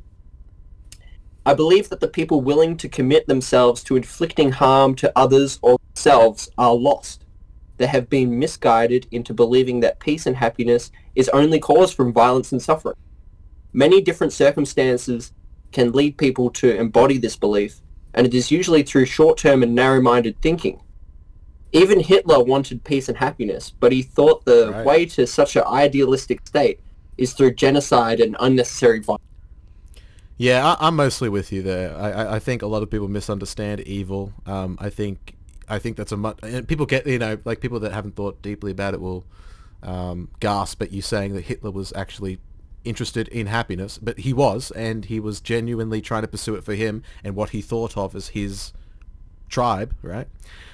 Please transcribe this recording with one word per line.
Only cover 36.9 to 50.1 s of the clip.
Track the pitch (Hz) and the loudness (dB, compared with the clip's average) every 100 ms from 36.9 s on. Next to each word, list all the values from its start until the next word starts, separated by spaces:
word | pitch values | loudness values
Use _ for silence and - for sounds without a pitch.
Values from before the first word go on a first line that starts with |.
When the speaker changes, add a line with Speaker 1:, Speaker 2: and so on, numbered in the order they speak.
| 135 139 | -4 -2
Speaker 2:
you | 123 | -4
know, | 113 107 | -4 -6
like, | 117 113 | -8 -8
people | 127 117 | -6 -6
that | 104 | -8
haven't | 110 101 - | -8 -10 -10
thought | 101 - | -10 -10
deeply | 104 104 101 | -12 -10 -10
about | 92 98 | -8 -8
it | 95 | -6
will, | 92 90 - - - - - - | -8 -12 -14 -20 -20 -20 -20 -20
um, | - 92 90 87 87 - | -12 -10 -8 -10 -12 -8
gasp | 107 101 95 - | -4 -4 -4 -8
at | 101 | -10
you | 98 | -8
saying | - 107 98 | -6 -6 -6
that | 98 | -8
Hitler | - 120 107 | -10 -10 -10
was | 95 95 | -10 -10
actually | 95 92 - 98 92 - - - - | -10 -12 -10 -10 -12 -16 -20 -20 -16
interested | 117 110 113 117 110 | -12 -10 -8 -6 -8
in | 117 101 | -8 -6
happiness, | 117 113 90 101 - | -6 -6 -8 -10 -10
but | 110 110 | -12 -8
he | 131 | -6
was, | 127 131 104 - | 0 0 -2 -10
and | - 113 113 | -10 -8 -8
he | 95 110 | -8 -8
was | 107 101 | -8 -10
genuinely | - 117 117 117 110 110 | -6 -4 -4 -6 -6 -8
trying | - 110 | -6 -6
to | 110 | -6
pursue | 107 - | -8 -8
it | 104 | -8
for | - | -8
him | 104 110 107 - - | -6 -4 -6 -12 -16
and | 98 98 | -12 -8
what | 107 | -6
he | 107 | -8
thought | - 117 113 110 | -8 -6 -6 -6
of | 95 104 | -8 -8
as | - | -12
his | 104 101 98 - - - - - - - - - | -8 -8 -10 -14 -18 -20 -20 -20 -20 -20 -20 -12
tribe, | - 120 98 120 - | -4 -2 -2 -6 -10
right? | 90 | -10